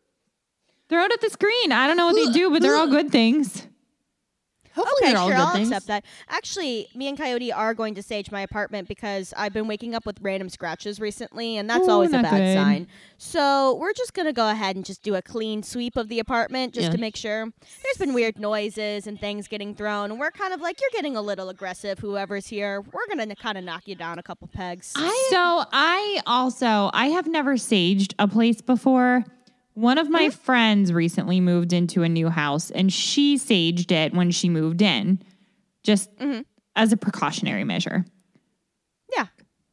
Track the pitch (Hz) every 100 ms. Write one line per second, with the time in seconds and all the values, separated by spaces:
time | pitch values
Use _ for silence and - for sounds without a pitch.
0 | _ _ _ _ _ _ _ _ _ 339
1 | 392 453 440 - 403 480 370 233 269 349
2 | 339 403 311 254 370 311 - 294 320 294
3 | 294 269 226 294 247 - - _ _ _
4 | _ _ _ _ _ _ _ - 480 554
5 | 320 214 180 262 294 202 226 208 - 208
6 | - - - 370 - 392 302 226 - 247
7 | 277 277 294 247 247 - 220 226 220 196
8 | - 214 196 202 196 214 202 202 180 202
9 | 214 196 185 - 208 208 220 214 233 226
10 | 220 202 196 190 185 - 170 165 208 202
11 | 214 - 233 - 233 220 208 240 370 415
12 | 349 262 226 196 190 190 196 190 180 -
13 | - _ - 339 277 277 269 247 349 427
14 | 494 - 311 240 214 220 196 190 185 190
15 | 208 185 - 233 220 214 - 247 240 247
16 | 214 226 220 240 226 262 254 240 170 165
17 | 220 - 220 214 226 - _ - 539 523
18 | 349 247 226 208 208 214 208 214 214 208
19 | 208 208 208 208 196 208 202 208 208 208
20 | 202 226 302 - 392 359 339 370 539 453
21 | 302 233 208 190 185 185 190 180 202 196
22 | 208 202 190 202 - 208 202 196 202 -
23 | 453 339 214 202 233 196 180 165 196 170
24 | 165 170 - 170 - - 180 180 - 277
25 | 330 480 523 381 349 339 - 254 311 370
26 | 415 392 - 240 254 226 247 214 196 -
27 | 269 349 320 320 277 254 - 208 175 196
28 | 196 - 202 214 233 226 - 247 269 254
29 | 247 247 - - _ _ _ 214 233 285
30 | 302 330 311 - - 247 226 208 185 170
31 | 165 185 - 185 180 175 170 175 175 185
32 | 165 165 165 165 147 147 - - 190 -
33 | - - 285 277 - 214 165 175 175 165
34 | 156 180 175 170 180 165 160 170 202 123
35 | 170 190 - _ _ _ _ _ - 202
36 | - - 277 233 285 _ _ 208 220 220
37 | - - 147 - - - - - - -
38 | 175 _ _ _ _ _ _ _ _ _
39 | _ - 202 _ _ _ _